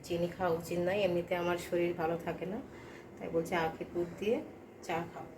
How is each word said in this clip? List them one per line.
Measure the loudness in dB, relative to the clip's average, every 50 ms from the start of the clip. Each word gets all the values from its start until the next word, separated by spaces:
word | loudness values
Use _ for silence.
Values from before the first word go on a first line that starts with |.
| -2
চিনি | 0 0 2 2 0 0
খাওয়া | 0 2 2 2 2
উচিত | 0 -2 0 2 2
নয়, | 4 4 4 4
এমনিতে | 4 4 2 2 2 0 2
আমার | 4 2 2 2 0
শরীর | 0 2 4 4 4 2 2
ভালো | 2 2 2 0 0
থাকে | -2 -2 -2 -2 -4
না, | -4 -4 -6 -8 -14 -16 -16 -16 -16 -16 -16 -16 -12
তাই | -8 -8 0 0
বলছে | 0 2 4 2 4 2
আখের | 2 0 -4 -8 -4 -2
গুড় | -2 -2 -2 -2 -2
দিয়ে | 2 2 2 2 0 -6 -12 -16 -16 -18 -18 -14 -6
চা | -2 -2 -2 -2 -4
খাও। | -8 -12 -12 -12 -14